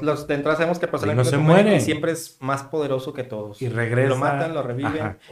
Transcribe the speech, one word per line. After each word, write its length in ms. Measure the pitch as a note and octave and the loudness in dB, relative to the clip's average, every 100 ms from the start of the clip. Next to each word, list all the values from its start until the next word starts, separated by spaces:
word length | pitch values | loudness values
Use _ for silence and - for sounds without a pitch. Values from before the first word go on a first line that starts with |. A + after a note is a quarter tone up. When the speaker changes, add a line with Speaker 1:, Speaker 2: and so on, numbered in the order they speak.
Speaker 1:
Los, 240 | D3 D3 - | -2 -2 -2
de 80 | |
entrada 220 | C#3+ C#3+ D#3 | -2 0 0
sabemos 220 | E3 F3 | 0 -2
que 80 | E3+ | -2
el 40 | |
personaje 240 | C#3+ - | -2 0
Speaker 2:
Y 20 | A#2+ | 2
no 60 | |
Speaker 1:
nunca 80 | B2 | 2
Speaker 2:
se 60 | C#3+ | 4
Speaker 1:
se 60 | |
muere 200 | D#3 F3+ | 6 6
Speaker 2:
muere. 140 | G#3+ F3+ | 6 4
Speaker 1:
y 20 | |
siempre 320 | D#3 D3 E3 | 2 -2 -2
es 240 | D#3+ - - | -4 -8 -8
más 240 | C3 C#3 | -4 -4
poderoso 500 | - D#3 C#3+ C3 C#3 | -4 -4 -2 -2 -4
que 100 | C3+ | -10
todos. 380 | B2 G#2+ G#2 G#2 | -8 -10 -10 -8
Speaker 2:
Y 60 | B2 | -6
regresa. 380 | A2 A#2 A#2+ C3+ | -2 0 2 2
Speaker 1:
Lo 60 | B2+ | 2
matan, 360 | D3 C#3 E3 | 0 -2 -2
lo 100 | D#3 | -4
reviven. 340 | B2 A#2+ C#3+ D3+ | -4 -4 -4 -4
Speaker 2:
Ajá. 160 | A2 F2+ - | -6 -8 -8